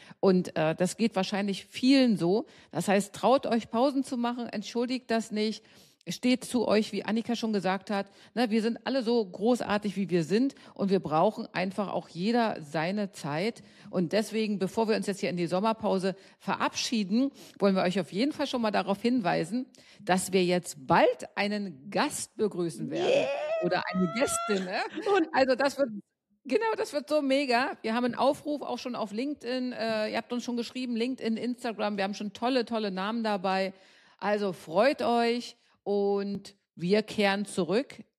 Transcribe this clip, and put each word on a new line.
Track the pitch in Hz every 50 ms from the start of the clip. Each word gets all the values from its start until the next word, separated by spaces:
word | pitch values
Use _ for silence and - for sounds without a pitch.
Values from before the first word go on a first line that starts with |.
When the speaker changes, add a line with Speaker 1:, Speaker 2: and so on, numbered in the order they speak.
| - - - _
Speaker 1:
Und, | - 190 185 185 175 - -
äh, | - 156 156 160
das | - 180 185 -
geht | - 220 226 -
wahrscheinlich | 190 190 - 214 190 208 202 190 - -
vielen | - - - - 254 277 269 254 240 208
so. | 151 165 170 190 226 - - - - - _
Das | - 160 175
heißt, | - 190 202 196 - -
traut | - - 214 254 277 -
euch, | - 226 233 - -
Pausen | - 226 254 294 254 277 262
zu | - 277
machen, | 240 240 240 240 254 233
entschuldigt | - - 214 202 - - 233 247 240 262 247 - -
das | 226 226 214 - 208
nicht, | 214 214 220 208 - - - - - - _ _ _ _ -
steht | 180 - - 247 254 247 -
zu | - - 247 - -
euch, | - 214 214 - -
wie | 190 -
Annika | - 208 233 220 - 240
schon | 220 - 220 214
gesagt | 202 170 185 190 196 - -
hat. | 214 196 196 - - - - - -
Ne, | 214 240 208
wir | 214 226 202
sind | 233 233 - -
alle | - 254 269 220
so | 220 240 240 214
großartig, | 185 175 - 196 233 254 220 - - 202 208 - 208 175
wie | 196 196 156
wir | 175 175 160
sind | 143 185 226 262 277 - - - - -
und | - 202 190
wir | 196 185
brauchen | - - 151 156 175 214 214 226 220 - -
einfach | 165 185 190 185 - 202 180 -
auch | - 165 -
jeder | - 165 180 220 233 240 226 214 - - 156
seine | 143 147 160 156 175 196 208 202 190
Zeit. | - - - 143 147 160 190 233 - - - - - - - -
Und | - 190 180 156 185
deswegen, | 208 220 - 208 220 220 208 214 180
bevor | 190 180 - - 226 208
wir | 220
uns | 196 196 208
jetzt | 190 -
hier | - 170
in | 180
die | 175 175 160
Sommerpause | 175 185 208 226 220 220 214 196 190 190 180 196 185 - - - - _
verabschieden, | - 202 - - - 294 - - - - 247 220 202 180 208 240 269 277 - - - - - -
wollen | - 202 190
wir | 185 -
euch | 180 175 202
auf | 170 - 160
jeden | 190 262 294 302
Fall | - 294
schon | 262 - 247 226
mal | 214
darauf | 196 196 190 185 196 202 -
hinweisen, | 233 254 254 202 170 160 165 165 165 202 254 254 - - - - - - -
dass | - - 180 190 185 - 180
wir | 190 180
jetzt | 175 180 180 175 - - 143 131
bald | 127 165 196 285 480 494 - - - -
einen | 190 202 208 208 208 202 185 151 131 - 208
Gast | 190 180 247 240 - - - - _
begrüßen | - 220 202 - 175 175 170 143 147 156 143
werden. | 147 165 254 -
Speaker 2:
Yeah. | - - - - - - 302 - - - -
Speaker 1:
Oder | 175 180 175 - - 185
eine | 185 185 165 175
Gästin, | 226 269 208 - - - - 202 190 190
ne? | 180 196 262 392 453 - 320 - 415 403
Speaker 2:
Und | 381 320 - -
Speaker 1:
Also | 254 269 254 262
das | - - 285 - 262
wird, | 285 233 214 196 - _ _ _ _ _ _ _ -
genau, | - 262 415 453 440 427
das | - 440 - 277
wird | 294 - -
so | 302 302 277
mega. | 269 262 277 294 254 240 233 262 302 339 - -
Wir | 220 220
haben | 247 247
einen | 247 226
Aufruf | - 240 269 294 - - 294 294 269 -
auch | - 247 240
schon | - 254 240
auf | - 226 196 202
LinkedIn. | 220 262 294 294 - - 233 254 254 254 254 240
Äh, | - 226 226 220 214 214 214
ihr | 208
habt | 220 233 - 247
uns | 240 240
schon | - 240
geschrieben, | 240 226 - - 254 254 247 240
LinkedIn, | 220 233 262 262 247 - 226 220
Instagram. | 214 214 247 247 - - 233 208 - 214 208 208
Wir | 196 190
haben | 196 202
schon | - 214 208 -
tolle, | - 233 247 269 254 220
tolle | - 233 220 220 202
Namen | 185 185 190 208 226 233 220
dabei. | 214 208 196 180 190 190 190 190 190 190 - - - - _ _ _ _ -
Also | - 202 208 214 208 196 170
freut | - - - 160 185 226 277 302 - 226
euch | 220 240 233 233 233 240 240 233 - - _ _ _ _ _ -
und | - 202 202 202 202 202 202 202 202 202 196 202 - - _ _ _ _
wir | - 165 175 202 214 214
kehren | - - 214 202 196 196 202 202
zurück | - - 202 175 147 185 233 - - - - - _ _